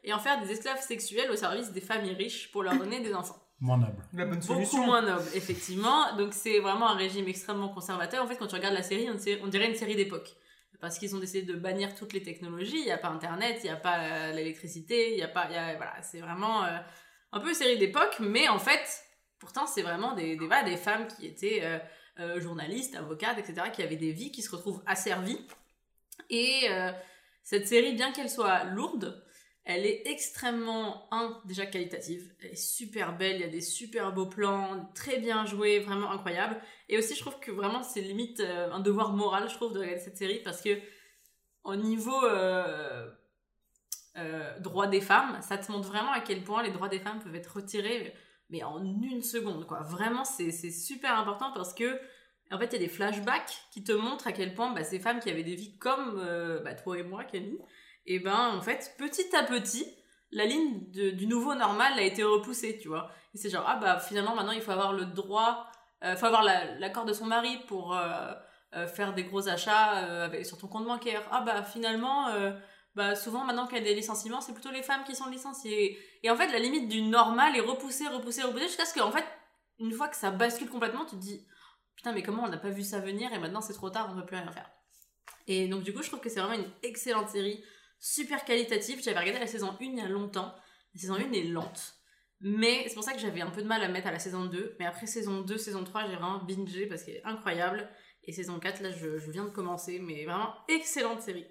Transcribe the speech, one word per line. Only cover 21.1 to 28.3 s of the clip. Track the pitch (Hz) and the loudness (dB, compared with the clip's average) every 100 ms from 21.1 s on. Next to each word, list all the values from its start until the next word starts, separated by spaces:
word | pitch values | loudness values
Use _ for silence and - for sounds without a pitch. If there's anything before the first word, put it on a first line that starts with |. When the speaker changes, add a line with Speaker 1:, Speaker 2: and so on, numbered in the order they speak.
| - 156 | -8 -12
Speaker 1:
étaient, | - 202 214 | -4 0 0
euh, | 165 160 - - - - | 0 -2 -6 -16 -20 -8
euh, | 170 175 | -4 -4
journalistes, | 170 165 151 226 254 | -4 -6 -4 -4 -4
avocates, | - 156 156 220 214 | -6 -8 -2 -2 -2
et | |
cetera, | 196 170 196 | -4 -4 -4
qui | 214 | -2
avaient | 160 156 | -2 0
des | 160 | -2
vies, | 156 277 | -4 -8
qui | 254 | -8
se | - | -8
retrouvent | 170 202 180 | -6 -6 -6
asservies. | - 185 214 180 185 277 - - _ _ _ _ _ - - | -2 0 0 0 0 -4 -8 -20 _ _ _ _ _ -20 -2
Et, | 233 247 269 240 | 2 2 2 2
euh, | 185 185 185 - - _ _ | 2 0 -4 -14 -20 _ _
cette | - 202 202 | 0 0 6
série, | 233 277 | 6 6
bien | 233 262 | 2 0
qu'elle | 269 247 | 0 -4